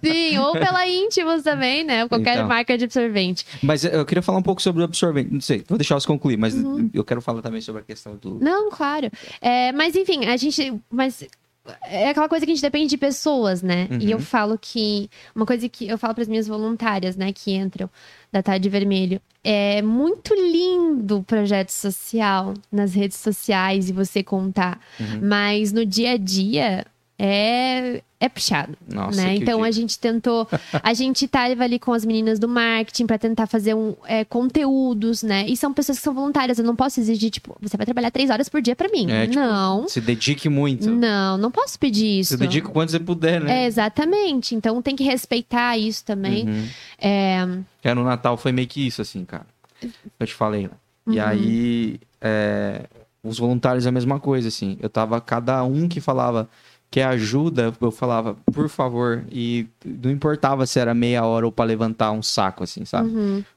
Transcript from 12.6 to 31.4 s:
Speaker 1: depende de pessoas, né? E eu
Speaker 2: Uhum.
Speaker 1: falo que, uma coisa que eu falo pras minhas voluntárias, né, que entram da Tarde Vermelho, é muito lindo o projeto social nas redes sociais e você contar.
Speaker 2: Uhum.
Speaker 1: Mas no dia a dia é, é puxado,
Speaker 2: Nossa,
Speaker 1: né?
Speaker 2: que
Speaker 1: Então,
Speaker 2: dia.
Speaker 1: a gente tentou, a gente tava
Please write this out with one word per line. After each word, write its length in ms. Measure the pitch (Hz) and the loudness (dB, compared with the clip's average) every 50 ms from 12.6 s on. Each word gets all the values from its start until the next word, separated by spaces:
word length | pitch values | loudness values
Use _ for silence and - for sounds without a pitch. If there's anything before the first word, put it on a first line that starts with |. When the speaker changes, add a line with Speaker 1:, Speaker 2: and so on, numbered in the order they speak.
| 262 | 0
Speaker 1:
depende 240 | 285 - 294 311 294 | 0 0 2 0 0
de 80 | 277 277 | 0 0
pessoas, 640 | - 277 269 - - 311 294 262 233 202 185 180 | 0 0 -2 0 0 0 2 2 2 2 0 0
né? 260 | 185 185 180 180 180 - 127 120 | 0 0 0 0 0 0 -2 0
E 100 | 113 202 | 0 0
eu 80 | 220 226 | 0 0
Speaker 2:
Uhum. 60 | 139 | -2
Speaker 1:
falo 340 | - - 240 214 208 220 214 | 0 0 0 2 2 -2 -4
que, 480 | - - - 240 214 208 208 202 202 208 _ - - - _ | -6 -8 -4 -2 -2 0 0 -2 -4 -6 _ -20 -20 -14 _
uma 100 | 220 220 | -4 0
coisa 240 | - 254 240 226 247 | 0 0 -2 -2 -6
que 180 | - - 233 190 | -8 -8 -8 -6
eu 120 | 226 220 | -6 -4
falo 160 | - 226 226 | -4 -4 -2
pras 120 | 226 240 214 | -2 -2 -2
minhas 200 | 220 220 220 208 | 0 -2 -2 -2
voluntárias, 680 | 220 214 214 220 233 226 233 226 208 196 180 185 185 | -4 -4 -2 -4 -4 -2 -2 -2 0 0 -2 -4 -4
né, 160 | 190 190 190 | -2 -4 -4
que 220 | 202 - - - 190 | -4 -4 -4 -4 -2
entram 340 | 190 196 190 190 - 190 185 _ - - - - - - _ | -2 -2 -4 -4 -6 -8 -8 _ -16 -20 -20 -20 -20 -20 _
da 100 | - 196 | -2 0
Tarde 260 | 190 - 196 190 185 202 | 2 2 0 2 2 0
Vermelho, 520 | 190 202 196 202 196 190 190 180 185 196 _ _ _ _ _ | 0 2 2 2 2 2 2 0 -2 -4 _ _ _ _ _
é 400 | - 214 202 202 202 202 208 208 | 0 2 2 2 2 2 2 2
muito 500 | 214 220 240 285 330 403 - - - 440 | 2 2 2 2 2 0 -2 0 0 2
lindo 840 | 392 370 349 330 330 359 359 370 359 339 330 302 262 220 196 208 202 | 4 4 4 4 4 2 2 2 2 2 2 2 0 0 0 0 0
o 40 | 190 | 0
projeto 460 | - 233 214 208 202 202 196 190 185 | 0 0 2 2 2 2 2 0 -2
social 840 | - - - 202 185 - - - - 226 220 202 196 190 190 196 196 202 202 _ | -4 -6 -4 -4 -4 -4 -8 -4 -2 0 2 2 2 2 0 -2 -6 -8 -10 _
nas 240 | - 202 202 202 180 | 0 0 0 2 2
redes 220 | 202 202 196 - - | 2 0 0 -2 -4
sociais 720 | - 220 202 - - - 208 190 185 190 196 196 190 185 | -2 -2 -2 -2 0 0 0 2 2 2 2 0 0 0
e 40 | 190 | 0
você 300 | 185 196 185 - 202 190 | -2 -2 0 0 -2 -2
contar. 560 | - - 190 190 190 190 - 185 180 180 - - - - - | 0 -2 -2 -2 -2 0 0 0 0 -2 -8 -14 -20 -10 -8
Speaker 2:
Uhum. 200 | 214 208 214 214 | -6 -6 -4 -2
Speaker 1:
Mas 500 | 208 202 208 202 202 202 208 208 214 208 | 0 2 2 2 2 2 2 0 0 0
no 140 | 202 226 233 | 2 0 0
dia 280 | 208 185 220 233 233 247 | 2 2 2 2 2 2
a 40 | 240 | 0
dia 680 | 196 185 190 190 190 202 233 294 - 233 190 185 - - _ _ _ _ _ _ | 0 0 0 0 0 2 0 0 2 0 0 -2 -4 -8 _ _ _ _ _ _
é, 840 | 202 196 202 202 208 220 240 247 254 262 254 254 254 247 247 - - _ _ _ | 0 0 2 2 2 2 2 2 0 0 0 -2 -2 -4 -6 -6 -8 _ _ _
é 80 | - 262 | -2 -2
puxado, 500 | - - - - 202 147 - - 110 - - - | -2 -2 -2 0 0 0 -2 -4 -10 -16 -14 -10
Speaker 2:
Nossa, 300 | - 101 98 98 98 98 | -6 -4 -4 -2 0 0
Speaker 1:
né? 140 | 185 185 190 208 | 2 2 2 2
Speaker 2:
que 60 | 131 | 2
Speaker 1:
Então, 160 | 117 233 226 | 2 2 2
Speaker 2:
dia. 80 | 220 226 | 2 0
Speaker 1:
a 20 | |
gente 260 | 226 214 233 220 - - | 0 0 -2 -4 -6 -2
tentou, 480 | - 240 226 233 - 247 233 233 220 220 - - - - - 196 - | -2 0 0 0 0 2 2 2 0 0 -2 -4 -4 -2 -4 0 0
a 100 | 220 233 | 0 0
gente 320 | 220 262 262 269 - 277 262 | 2 0 0 0 0 -2 0
tava 340 | - 269 | 2 2